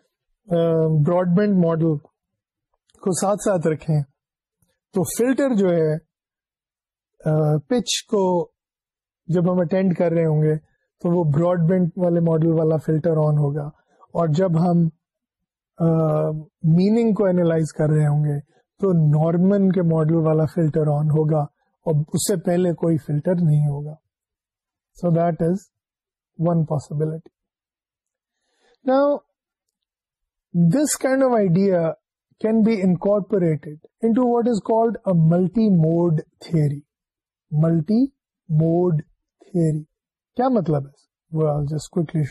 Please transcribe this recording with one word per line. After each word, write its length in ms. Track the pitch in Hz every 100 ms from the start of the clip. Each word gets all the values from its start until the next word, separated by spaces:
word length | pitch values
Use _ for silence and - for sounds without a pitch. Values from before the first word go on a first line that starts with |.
| _ _ _ _ 214
آ، 360 | 170 165 165 160 156 147
براڈ 200 | 175 185 175
بینڈ 280 | 208 190 170
ماڈل 320 | 165 165 151 - _ _ _ _ _ _ _ _ _
کو 120 | - 170
ساتھ 180 | 190 202
ساتھ 220 | 214 185 160
رکھیں 360 | 156 - 151 143 _ _ _ _ _ _ _ _
تو 100 | 196
فلٹر 520 | 175 - 240 269 277
جو 160 | 226 190
ہے، 240 | 170 156 156 - _ _ _ _ _ _ _ _ _ _ _ -
آ، 260 | 156 151 151
پچ 500 | - 247 - - -
کو 440 | 208 185 175 156 _ _ _ _ _ _ _ -
جب 260 | 175 175
ہم 80 | 180
اٹینڈ 360 | 170 190 190 165
کر 160 | 175
رہے 120 | 165
ہوں 180 | 160 151
گے 160 | 156 156 - _ _ _
تو 180 | 180 175
وہ 60 |
براڈ 440 | 165 143 175 180 165
بینڈ 220 | 185 175 196
والے 240 | 180 170
ماڈل 320 | 165 160 165
والا 240 | 160 160 156
فلٹر 340 | - 156 170
آن 280 | 156 151 151
ہوگا، 280 | 143 147 147 - _ _ _
اور 160 | 170 170
جب 420 | 151 190 160 180
ہم، 180 | 170 165 - _ _ _ _ _ _ _ -
آ، 80 | 165 160 156 151 156 156 151 _
میننگ 500 | 160 165 196 220 226
کو 140 | 202 196
انالائز 460 | 180 170 165 156
کر 160 | - 151
رہے 180 | 156 151
ہوں 180 | 147
گے 160 | 151 143 - _ _ _
تو 120 | 196
نارمن 800 | 175 151 151 160 175 185 202 190
کے 100 | 185
ماڈل 320 | 170 160 156
والا 300 | 165 160 156
فلٹر 420 | 156 - 160 160 151
آن 240 | 147 151
ہوگا 300 | 151 156 156 147 _ _ _ -
اور 80 | 151 156
اس 80 | - -
سے 80 | 190
پہلے 360 | 175 175 180
کوئی 240 | 160 170 165
فلٹر 380 | - 147 180
نہیں 320 | 180 165 151 147
ہوگا۔ 280 | 143 147 151 _ _ _ _ _ _ _ _ _ -
So 60 | 175
that 220 | 165 170 160
is 120 | 165 190 - _ _ _ _ _ _ - 165
one 120 | 170
possibility۔ 720 | 156 151 - 147 156 160 - _ _ _ _ _ _ _ _ _ _ _ _ _ _ _ 269
Now, 280 | 262 285 285 - _ _ _ _ _ _ _ _ _ _ _ _ 175 170
this 400 | 254 302 - 269
kind 160 | 269
of 160 | 262 240
idea 400 | 196 170 196 175 165 156 _ _ _ _ 220
can 140 | 226
be 160 | 220 226 185
incorporated 880 | 175 196 208 196 208 175 151 156 151 - _
into 220 | 226 226 247
what 180 | 240 233
is 140 | 226 -
called 240 | 226 233 208 -
a 280 | 175 160
multi-mode 840 | 170 185 226 220 185 160 170 175 156
theory۔ 600 | - _ - 165 147 143 - _ _ _ _ _ _ 151
Multi-mode 1300 | 165 165 151 214 269 - _ _ - 156 160 165 180 156 - _ _ _ _
theory۔ 340 | 180 160 151 151 _ _ _ _ -
کیا 120 | 254
مطلب 340 | 240 156 147 139
ہے؟ 180 | - _ _ _ 160
Well, 140 | 156
I'll 160 | 147 143
just 340 | 156 - -
quickly 220 | 160 160 143